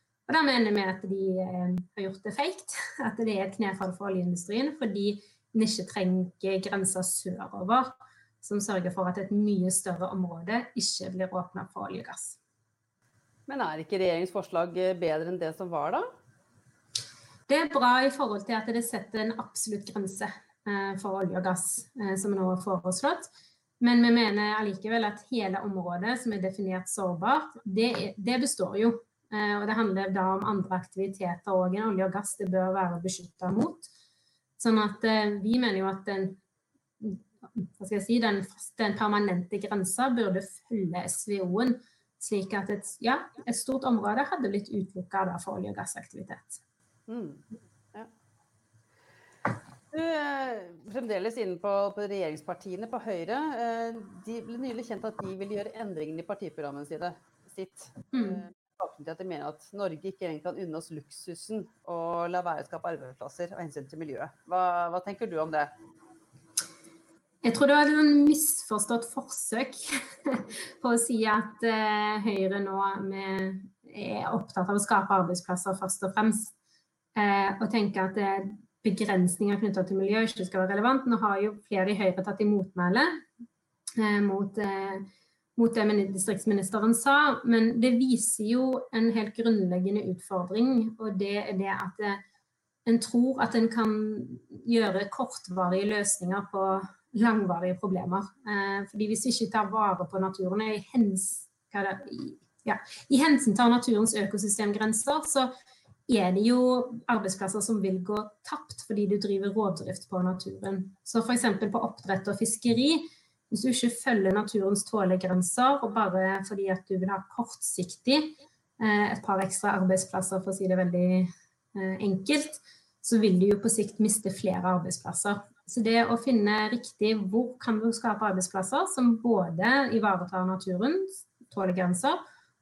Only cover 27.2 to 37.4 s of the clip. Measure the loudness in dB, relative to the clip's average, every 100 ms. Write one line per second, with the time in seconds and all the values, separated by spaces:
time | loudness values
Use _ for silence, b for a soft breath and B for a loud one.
27.2 | 2 2 0 -12 -4 0 2 0 -4 -4
28.2 | -2 0 0 0 -2 2 2 2 -6 _
29.2 | -8 -2 0 0 0 0 2 0 0 0
30.2 | 2 0 0 -2 0 -4 -4 -6 -4 -4
31.2 | -6 -4 0 2 2 0 0 2 0 -2
32.2 | -6 -6 -2 0 2 2 0 -2 -4 -6
33.2 | -12 -8 -2 0 0 -2 -20 b b b
34.2 | b b b -2 2 4 2 0 2 2
35.2 | 2 0 0 2 2 0 -2 -4 -4 -2
36.2 | -4 -6 _ _ _ _ _ -10 -8 -8
37.2 | _ _